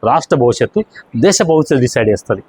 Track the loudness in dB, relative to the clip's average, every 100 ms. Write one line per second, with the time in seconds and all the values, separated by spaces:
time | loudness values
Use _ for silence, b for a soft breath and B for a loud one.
0 | 0 -2 0 0 2 0 -2 -4 -6 B
1 | -12 -2 0 2 2 0 2 0 0 0
2 | 0 -2 -4 -8